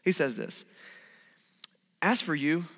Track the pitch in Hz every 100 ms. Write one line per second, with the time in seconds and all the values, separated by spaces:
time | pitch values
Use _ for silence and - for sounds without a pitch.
0 | 190 180 139 110 113 - - - - -
1 | - - _ _ _ _ - _ _ _
2 | 180 240 180 151 143 165 170